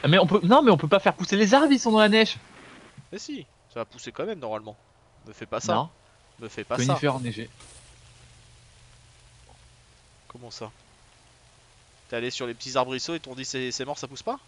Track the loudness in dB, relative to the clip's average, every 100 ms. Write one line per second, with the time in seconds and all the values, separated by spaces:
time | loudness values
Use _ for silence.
0 | 6 4 6 2 6 6 8 4 4 2
1 | 2 0 -2 2 4 6 6 4 2 4
2 | 6 6 2 0 -14 -20 -20 -20 -20 -20
3 | -16 -16 -12 -14 -14 _ _ -12 -12 -12
4 | -18 -10 -8 -8 -8 -10 -10 -20 _ _
5 | _ _ -20 -18 -8 -8 0 0 -2 _
6 | _ _ _ _ -14 -12 -6 -4 0 0
7 | 0 -2 -6 -10 -14 -18 -20 -20 -20 -20
8 | -20 -20 -20 -20 _ _ _ _ -20 -20
9 | -20 _ -20 _ -20 -20 -20 _ _ _
10 | _ _ _ -20 -18 -14 -16 -16 _ _
11 | _ _ _ _ _ _ _ _ _ _
12 | _ -8 -8 -8 -10 -10 -6 -4 -2 -4
13 | -8 -10 -10 -14 -10 -8 -8 -8 -10 -10
14 | -12 -12 -10 -10